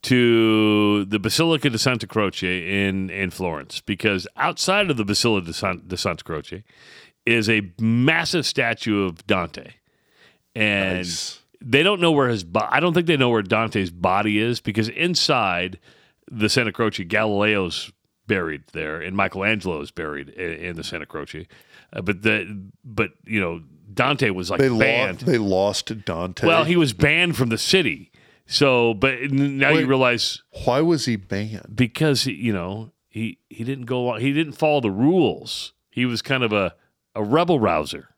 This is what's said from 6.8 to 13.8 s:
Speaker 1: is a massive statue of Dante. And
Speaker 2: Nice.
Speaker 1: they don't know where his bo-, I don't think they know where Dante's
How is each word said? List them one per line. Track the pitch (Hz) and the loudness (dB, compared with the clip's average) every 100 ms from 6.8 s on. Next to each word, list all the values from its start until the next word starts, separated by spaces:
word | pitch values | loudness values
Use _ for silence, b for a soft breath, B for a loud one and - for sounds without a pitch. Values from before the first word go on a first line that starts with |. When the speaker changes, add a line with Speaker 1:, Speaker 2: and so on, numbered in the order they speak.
| B B B B - | B B B B 0
Speaker 1:
is | 117 107 | 2 4
a | 110 101 87 | 2 0 -2
massive | 113 117 131 160 165 180 135 | 0 4 4 2 0 -2 -2
statue | - 120 113 - 104 95 | -2 -2 -2 -2 0 0
of | 82 - | -4 0
Dante. | 98 85 - - - _ b b b b b _ - | 0 0 -10 -18 -20 _ b b b b b _ -2
And | 107 101 95 92 | 0 2 0 -2
Speaker 2:
Nice. | 90 82 - - _ _ | -4 -8 -10 -12 _ _
Speaker 1:
they | 131 127 | 0 2
don't | 170 208 | 2 2
know | 170 | 2
where | 151 131 | 4 2
his | 113 | 0
bo-, | 85 92 107 | -2 -2 0
I | 131 | 2
don't | 175 | 2
think | 170 170 | 0 2
they | 156 | 2
know | 127 | 4
where | 117 | 2
Dante's | 95 110 110 110 | 2 0 0 0